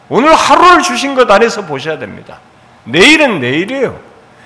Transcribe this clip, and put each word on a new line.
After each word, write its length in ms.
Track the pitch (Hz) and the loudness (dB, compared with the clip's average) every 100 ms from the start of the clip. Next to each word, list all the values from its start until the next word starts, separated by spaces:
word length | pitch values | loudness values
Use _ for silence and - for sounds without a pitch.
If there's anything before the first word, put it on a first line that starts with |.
| _ | _
오늘 240 | 160 302 | 0 2
하루를 480 | 320 - 311 359 349 | 2 2 4 4 4
주신 320 | - 240 277 | 0 -4 -4
것 160 | 262 226 | -2 2
안에서 360 | 202 233 214 175 | 2 2 -2 -10
보셔야 320 | 135 151 147 | -8 -8 -8
됩니다. 400 | 104 90 - - _ _ _ _ | -10 -16 -20 -20 _ _ _ _
내일은 560 | - 143 247 311 285 180 | -6 2 4 4 2 -2
내일이에요. 600 | 123 147 196 269 208 87 - - _ _ | -4 -4 -4 -4 -6 -8 -20 -20 _ _